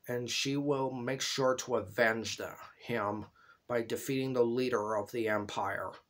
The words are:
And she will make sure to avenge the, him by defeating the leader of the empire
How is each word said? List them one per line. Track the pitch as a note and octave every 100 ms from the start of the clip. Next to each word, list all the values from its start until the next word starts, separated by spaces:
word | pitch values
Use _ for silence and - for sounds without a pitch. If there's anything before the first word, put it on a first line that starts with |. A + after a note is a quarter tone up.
| -
And | B2 A#2+
she | - C#3 C#3
will | C#3+ C3+ C3+
make | C3 A#2+ C3+
sure | - - C3 B2+
to | - A#2
avenge | F#2 - A2+ A2+ G#2+ -
the, | F#2 - - -
him | - A#2 G#2 G#2+ G2+ _ - - -
by | A#2+
defeating | A2 B2 - C3+ C3
the | B2+
leader | A#2 A#2+ B2+ A#2 G#2 G#2+
of | G2+
the | A#2+ A2
empire | G#2+ G2+ - G2 F#2+ F#2+ -